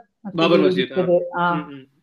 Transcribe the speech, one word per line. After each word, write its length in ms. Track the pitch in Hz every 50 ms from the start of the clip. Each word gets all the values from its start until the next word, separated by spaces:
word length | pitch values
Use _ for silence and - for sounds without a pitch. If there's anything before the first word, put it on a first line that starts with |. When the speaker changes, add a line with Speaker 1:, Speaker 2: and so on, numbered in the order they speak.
| - _ _ _
Speaker 1:
மசூதி 140 | - 196 -
Speaker 2:
பாபர் 240 | 165 165 165 175 -
மசூதி, 320 | 185 185 180 185 190 -
ஆ. 40 | -
Speaker 1:
இருக்குது. 220 | 185 175 175 175 175 - - - 175
ஆ. 140 | 175 175
Speaker 2:
ம், 60 | 175 156
ம், 140 | 147 143
ம், 140 | 143 135 131 - _ _